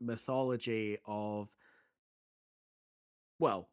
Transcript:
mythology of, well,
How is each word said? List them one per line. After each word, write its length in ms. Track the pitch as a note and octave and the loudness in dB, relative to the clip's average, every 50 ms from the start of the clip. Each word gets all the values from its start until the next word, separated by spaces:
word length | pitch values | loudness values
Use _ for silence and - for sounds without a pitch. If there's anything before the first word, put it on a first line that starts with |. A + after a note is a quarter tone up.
mythology 960 | A#2+ A#2 A#2+ A2+ - - C3 C3 C3+ B2+ B2+ A#2 - A#2+ A2+ A2+ A2 G#2 G#2 - - | -4 -4 -4 -4 -2 0 2 2 2 2 2 0 0 0 0 0 0 0 -2 -4 -4
of, 480 | - G#2+ G#2 G#2+ G#2+ G#2 G#2 G#2 G#2 - _ _ - - _ _ _ _ _ _ _ _ _ _ _ _ _ _ _ _ _ _ _ _ _ _ _ _ _ _ _ _ _ _ _ _ - | -6 -4 -2 -2 -2 -2 -4 -4 -6 -12 _ _ -20 -20 _ _ _ _ _ _ _ _ _ _ _ _ _ _ _ _ _ _ _ _ _ _ _ _ _ _ _ _ _ _ _ _ 2
well, 300 | D#3+ C3+ G2+ F#2 F#2 - | 2 4 2 2 -4 -6